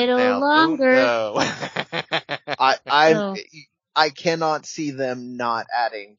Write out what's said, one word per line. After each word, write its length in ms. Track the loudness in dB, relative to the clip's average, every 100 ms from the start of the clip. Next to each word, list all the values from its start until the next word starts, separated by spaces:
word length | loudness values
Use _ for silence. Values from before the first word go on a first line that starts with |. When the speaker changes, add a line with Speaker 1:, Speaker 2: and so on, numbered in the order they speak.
| 4
Speaker 1:
little 100 | 2
Speaker 2:
now. 220 | 2 2
Speaker 1:
longer. 520 | 2 4 2 2 2
Speaker 2:
Mundo. 400 | 4 4 2 0 -2
<laughs> 1200 | -2 -4 -8 -8 -6 -8 -6 -6 -6 -10 -6 0
Speaker 3:
I, 160 | 2 2 0
I, 260 | 4 4
Speaker 1:
So 220 | 4 0 -8 -12 -20 -20 _ _ 0
Speaker 3:
I 140 | 0
cannot 560 | 0 -2 0 0 -2 -6
see 240 | -8 -8
them 480 | -4 -6 -6 -10 -6
not 300 | -4 -4 -4 -2
adding 420 | -2 -4 -14